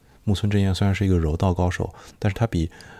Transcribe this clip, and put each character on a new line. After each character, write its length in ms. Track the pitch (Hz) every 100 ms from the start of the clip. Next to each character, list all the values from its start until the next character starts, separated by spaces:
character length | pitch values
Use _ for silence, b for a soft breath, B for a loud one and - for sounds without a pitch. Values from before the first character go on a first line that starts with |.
| b b
木 100 | -
村 160 | 95 104
正 100 | 101
彦 140 | 98
虽 100 | 90
然 100 | 101
是 120 | 95 98
一 20 |
个 80 | 90
柔 200 | 80 82
道 180 | 95
高 160 | 90 90
手， 240 | - - B B B
但 100 | 107
是 60 |
他 120 | 95 117
比， 220 | 90 80 B B